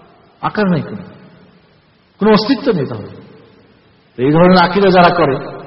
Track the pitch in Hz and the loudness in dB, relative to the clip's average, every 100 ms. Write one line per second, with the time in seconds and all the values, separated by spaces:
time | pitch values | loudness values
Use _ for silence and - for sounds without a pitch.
0 | _ _ _ _ 160 214 196 156 120 - | _ _ _ _ -8 -4 -2 -2 -4 -14
1 | - - - - _ _ _ _ _ _ | -16 -20 -20 -20 _ _ _ _ _ _
2 | _ - 208 208 214 254 262 175 123 110 | _ -2 2 2 0 -2 -2 -2 -4 -10
3 | 101 - - - _ _ _ _ _ _ | -14 -18 -20 -20 _ _ _ _ _ _
4 | _ - 135 160 180 180 175 196 196 185 | _ -4 0 2 4 4 2 2 2 4
5 | 175 175 147 131 - - | 2 2 -2 -2 -8 -16